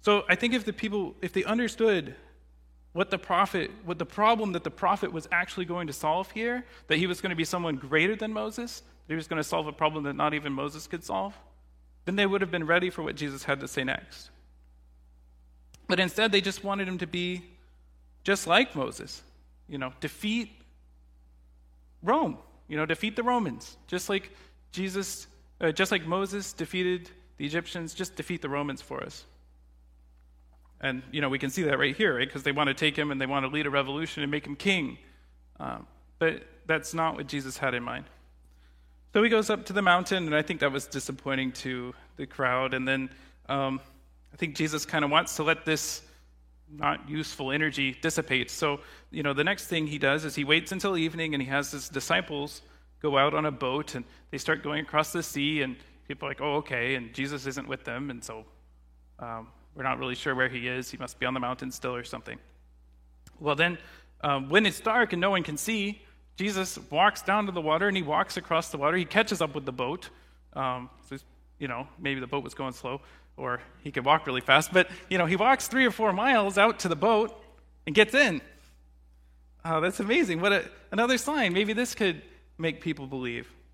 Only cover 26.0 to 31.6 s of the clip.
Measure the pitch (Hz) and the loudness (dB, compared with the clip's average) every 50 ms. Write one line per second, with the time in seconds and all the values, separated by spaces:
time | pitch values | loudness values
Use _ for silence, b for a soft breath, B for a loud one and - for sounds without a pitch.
26 | 156 160 175 190 196 190 190 202 196 - - - 170 151 - 185 180 180 180 180 | 0 0 0 0 0 -2 -4 -6 -8 -8 -6 -8 -8 -4 -2 0 0 2 0 -2
27 | 175 - - - - - - - 147 143 151 170 170 - - 180 165 165 - - | -4 -12 -20 -20 -20 -20 -12 -8 -8 -4 -2 -4 -4 -4 -8 -8 -8 -8 -6 -6
28 | 190 175 - - 160 - 175 165 - 147 139 143 147 147 139 131 - - 139 135 | -8 -8 -6 -10 -8 -6 -6 -6 -4 -4 -4 -2 -2 -4 -6 -8 -10 -10 -8 -8
29 | - - - - - - - - - - - - _ - - - _ _ - - | -8 -10 -12 -16 -20 -20 -20 -20 -20 -20 -20 -20 _ -20 -20 -20 _ _ -20 -20
30 | _ _ - _ - _ - _ - _ - _ _ - - - - 139 131 127 | _ _ -20 _ -20 _ -20 _ -20 _ -20 _ _ -20 -18 -6 -4 -4 -4 -4
31 | 131 - - 156 147 135 135 139 139 135 131 - | -8 -8 -4 -2 0 0 0 0 -2 -2 -2 0